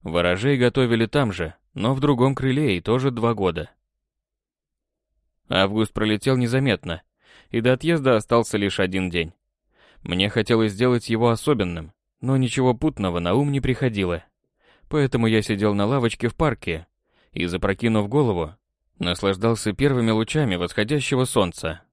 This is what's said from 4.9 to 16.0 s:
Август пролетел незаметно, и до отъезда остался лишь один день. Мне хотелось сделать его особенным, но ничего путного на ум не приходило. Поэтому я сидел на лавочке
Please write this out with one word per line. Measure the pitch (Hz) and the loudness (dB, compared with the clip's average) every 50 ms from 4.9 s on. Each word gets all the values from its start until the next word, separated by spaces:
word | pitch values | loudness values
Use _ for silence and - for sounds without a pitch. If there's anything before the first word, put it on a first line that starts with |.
| _ _ _ _ _ _ _ _ _ _ _ _ - | _ _ _ _ _ _ _ _ _ _ _ _ 0
Август | 90 98 98 104 110 110 - | 0 0 2 0 -2 -2 -2
пролетел | _ - 110 107 107 101 - 131 131 127 | _ -2 0 0 -2 0 0 0 0 0
незаметно, | 123 113 120 131 139 135 101 - - 90 82 - _ _ _ _ _ _ _ - _ _ | 0 0 0 0 2 0 0 -2 -4 -10 -10 -10 _ _ _ _ _ _ _ -20 _ _
и | - 117 | -4 0
до | 110 123 127 | 2 2 0
отъезда | 131 156 165 170 156 131 131 120 | 2 0 0 0 2 2 2 2
остался | 107 - _ 117 120 113 - - | 2 2 _ 2 2 2 0 -2
лишь | 104 101 98 - - | -2 -2 -2 0 0
один | 98 92 92 95 92 90 | -2 0 0 -2 -2 -2
день. | 85 87 82 82 _ _ _ _ _ _ _ _ _ _ _ _ _ - | -2 -4 -4 -4 _ _ _ _ _ _ _ _ _ _ _ _ _ -18
Мне | - - 87 90 98 104 | -8 -6 -2 0 0 0
хотелось | - 117 104 - 120 113 113 107 | 0 -2 0 2 2 2 2 0
сделать | 101 98 123 123 123 117 - - | 0 0 2 2 2 0 0 -2
его | 113 110 120 120 | -2 2 2 2
особенным, | 117 110 - 147 147 104 101 90 85 82 80 80 _ _ _ _ _ _ | 0 0 0 0 0 0 0 -4 -4 -8 -12 -14 _ _ _ _ _ _
но | 120 123 135 131 | -2 0 2 2
ничего | 131 117 - 135 127 127 | 2 0 0 2 2 2
путного | 120 - - 156 - - 101 92 85 87 | 2 2 -2 -4 -2 -2 -4 -2 -2 -2
на | 85 87 98 | 0 0 2
ум | 131 143 143 | 2 0 0
не | 139 139 | -2 -2
приходило. | 123 131 123 - 135 123 107 101 92 87 87 85 - _ _ _ _ _ _ _ _ _ _ _ _ - | -2 -2 -2 0 -2 -2 0 -2 -2 -2 -4 -6 -8 _ _ _ _ _ _ _ _ _ _ _ _ -4
Поэтому | - 151 139 127 - 120 113 | -2 0 0 0 2 2 2
я | 113 110 110 | 4 2 2
сидел | 101 - 110 98 107 104 101 | 2 0 0 2 2 2 2
на | 101 101 | 2 0
лавочке | 107 135 139 | 0 0 0